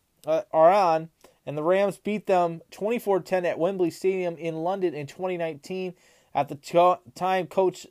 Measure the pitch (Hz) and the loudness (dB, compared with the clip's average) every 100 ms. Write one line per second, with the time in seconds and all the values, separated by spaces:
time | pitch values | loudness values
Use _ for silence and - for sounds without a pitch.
0 | _ _ - 160 - 160 160 202 180 160 | _ _ -2 -2 0 6 8 8 4 2
1 | 165 _ - _ - 143 156 190 202 - | -2 _ -20 _ -10 -4 2 2 2 -2
2 | - 208 196 185 175 165 - - 196 240 | -4 -4 0 2 2 -4 -14 -8 -4 -4
3 | - 190 147 185 175 127 170 196 175 160 | 0 -2 0 -2 -2 -2 -2 0 -2 0
4 | 190 190 180 170 165 160 165 196 180 147 | -2 -2 -4 -4 -8 -4 -4 -2 -2 -4
5 | 143 - 185 180 165 147 - 185 185 175 | -10 -8 -6 -4 -6 -8 -10 -8 -8 -10
6 | _ _ _ - 143 147 - 170 175 180 | _ _ _ -4 -4 -6 -2 4 4 4
7 | - - 180 190 170 - 185 175 - | -4 -6 -2 -2 -2 0 0 -2 -14